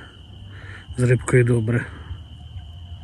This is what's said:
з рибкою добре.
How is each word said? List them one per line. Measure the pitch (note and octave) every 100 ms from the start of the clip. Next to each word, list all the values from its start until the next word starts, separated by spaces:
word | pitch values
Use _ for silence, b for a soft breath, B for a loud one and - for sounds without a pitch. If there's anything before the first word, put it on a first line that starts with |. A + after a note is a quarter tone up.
| B B - - B B B B B -
з |
рибкою | B2 B2 - B2+
добре. | A#2 A#2+ A2 A#2+ B B B B B - - - - - - -